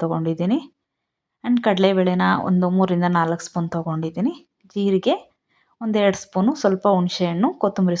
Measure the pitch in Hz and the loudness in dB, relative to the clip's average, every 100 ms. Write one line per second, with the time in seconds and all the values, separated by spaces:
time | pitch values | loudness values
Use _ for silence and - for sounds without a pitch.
0 | 165 165 160 165 180 269 - _ _ _ | -4 -2 -2 -2 -2 -2 -4 _ _ _
1 | _ _ _ _ 233 240 226 185 196 190 | _ _ _ _ -2 0 0 2 2 2
2 | 180 180 185 185 - 180 180 185 185 175 | 2 2 2 0 0 2 2 2 2 0
3 | 175 175 165 170 - 180 170 170 160 156 | 0 0 0 -2 -6 -6 -4 -6 -6 -6
4 | 160 175 240 - _ _ _ 202 202 190 | -6 -4 -4 -6 _ _ _ -4 0 0
5 | 233 381 - _ _ _ _ - 226 214 | 0 -2 -4 _ _ _ _ -10 -4 2
6 | 202 190 - 185 214 311 202 190 208 185 | 2 0 -4 0 0 2 0 2 2 2
7 | 175 - 175 170 262 - 202 196 185 175 | 0 -2 -2 0 -2 0 -2 2 0 0